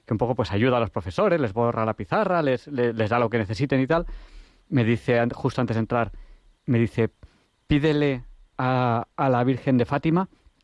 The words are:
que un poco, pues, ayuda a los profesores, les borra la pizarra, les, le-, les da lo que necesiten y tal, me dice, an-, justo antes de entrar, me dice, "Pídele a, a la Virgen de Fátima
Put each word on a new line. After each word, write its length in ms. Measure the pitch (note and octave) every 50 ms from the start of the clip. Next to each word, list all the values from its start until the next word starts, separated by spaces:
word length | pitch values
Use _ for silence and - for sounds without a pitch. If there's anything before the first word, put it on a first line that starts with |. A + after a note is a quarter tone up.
| _
que 100 | - A#2+
un 40 | G2
poco, 160 | A#2+ A#2 B2+
pues, 160 | B2 A2 E2
ayuda 280 | G2 G#2 A#2+ C3 B2 A#2+
a 20 |
los 100 | A2+ G2+
profesores, 500 | - G#2+ - F#2+ - - G#3 G3+ E3+ D#3+
les 120 | C3+ G#2
borra 320 | F#2+ A#2 A#2 A#2 A2+ A2+ A2
la 100 | A2 G#2
pizarra, 480 | - G2+ - E3 G#3+ G#3 F#3 F3+ E3+
les, 240 | D3+ C3+ B2+ A#2+ - D3+
le-, 240 | C#3+ A#2+ A#2+ A#2
les 180 | A2+ A2+ A2 G2
da 80 | A#2 A#2+
lo 100 | A#2+ G#2+
que 100 | A2+ A2+
necesiten 420 | G#2 F#2 G#2+ F2+ C#3+ C3+ C#3 C3
y 60 | C3
tal, 200 | B2+ D#3+ E3+ E3+ - - - - - - - - _ _ _ _ -
me 160 | - B2+ A2
dice, 360 | A2+ A#2+ A2 - - A#2+ A#2
an-, 100 | A#2+ A#2+
justo 300 | - - - B2+ - C3
antes 160 | B2 A#2 A2+
de 40 | A2
entrar, 320 | A2 - A#2+ A#2+ A2+ - - - - - - _ _ - _ _ -
me 140 | - B2 A#2
dice, 320 | A#2 G#2+ - A#2+ A2 G#2 _ _ - _ _ _ _ _ _ _ _ -
"Pídele 560 | D3+ C#3+ D3 D#3+ D3 D3 D3 C#3+ C3+ A#2+ A2+ - - - - _ _ -
a, 480 | B2+ B2+ C3 B2+ B2+ A#2+ A2+ A#2 - _ -
a 120 | - D3 C3+
la 160 | B2+ A#2+ A#2+
Virgen 340 | C3 C3 A#2+ - C#3+ C3 A#2+
de 60 | A#2
Fátima 440 | - C#3 C#3+ - D#3+ D#3 F3+ F#3+ - - _ _ - _ _